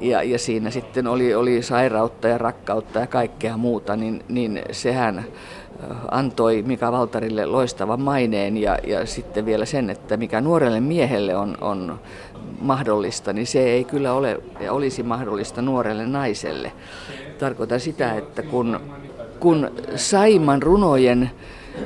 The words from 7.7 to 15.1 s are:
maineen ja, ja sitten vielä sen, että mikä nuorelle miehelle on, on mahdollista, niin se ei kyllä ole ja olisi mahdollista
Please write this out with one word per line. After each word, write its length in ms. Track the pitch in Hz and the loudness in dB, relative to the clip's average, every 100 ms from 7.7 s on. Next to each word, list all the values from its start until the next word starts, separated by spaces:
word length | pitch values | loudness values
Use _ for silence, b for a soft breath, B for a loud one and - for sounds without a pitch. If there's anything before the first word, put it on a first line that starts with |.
| - 98 120 | 0 -2 0
maineen 560 | 139 139 120 107 101 107 | 0 2 2 2 0 0
ja, 200 | 104 92 - | 2 0 0
ja 180 | 98 110 | -2 -2
sitten 400 | - - - 107 | -6 -6 -4 0
vielä 200 | 107 107 | 0 0
sen, 240 | 147 113 | -2 -2
että 280 | 95 - 107 | -4 -4 -2
mikä 240 | 113 110 | 0 0
nuorelle 380 | 143 165 131 113 | 2 4 4 2
miehelle 560 | 131 170 123 110 98 92 | 2 2 2 2 0 0
on, 220 | 101 - | -2 -4
on 380 | 101 98 90 76 B B B - - - | -4 -4 -6 -10 B B B -16 -14 -6
mahdollista, 720 | 131 135 123 107 95 - - | 0 0 2 0 0 -4 -4
niin 140 | 101 120 | -4 0
se 160 | 147 | 2
ei 200 | 127 120 | 4 2
kyllä 300 | 123 147 139 | 0 -2 0
ole 260 | 127 135 104 - - | 0 0 -2 -8 -10
ja 140 | 101 | -4
olisi 300 | 127 139 123 | -2 -2 -2
mahdollista 580 | 120 | -4